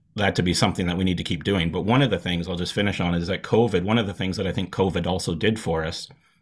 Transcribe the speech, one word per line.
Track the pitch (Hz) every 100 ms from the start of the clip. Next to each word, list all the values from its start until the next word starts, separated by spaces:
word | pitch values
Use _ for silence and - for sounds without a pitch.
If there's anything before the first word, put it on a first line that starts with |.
| _ -
that | 98 -
to |
be | 90
something | 87 104 85 87
that | 87
we |
need | 92 90
to | 92
keep | 80
doing. | 82 98 85
But | 85
one | 92 127
of | 135
the | 92
things | 90 87 85
I'll | 87
just | 90
finish | - 101 92
on | 87 85
is | 85
that | 92
covid, | - 110 117 95
one | 92 117
of | 101
the |
things | 95 95 90
that | 92
I |
think | 85 90
covid | - 95 90 87
also | 92 - 82
did | 104 110
for | - 82
us, | 80 - - - _ _